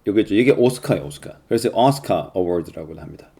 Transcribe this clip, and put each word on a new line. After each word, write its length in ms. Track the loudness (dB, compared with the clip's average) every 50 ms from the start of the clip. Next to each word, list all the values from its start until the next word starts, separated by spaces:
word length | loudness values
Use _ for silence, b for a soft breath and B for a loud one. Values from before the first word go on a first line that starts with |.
| -4 -2
여기 140 | 0 0
있죠. 140 | 2 2 2
이게 160 | 2 4 4
오스카예요, 540 | 4 4 4 2 2 0 -2 -2 -2 -2 -4
오스카. 340 | -8 -14 -16 -18 -18 -20 -16 _ -2
그래서 220 | -2 0 0 0 2
오스카 580 | 4 4 4 4 2 0 -2 -2 -2 -2 -4 -4
어워드라고 680 | -2 -2 0 -2 -4 -4 -6 -10 -14 -14 -14 -16 -16
합니다. 300 | -16 -18 -18 -20 -20 _ _ _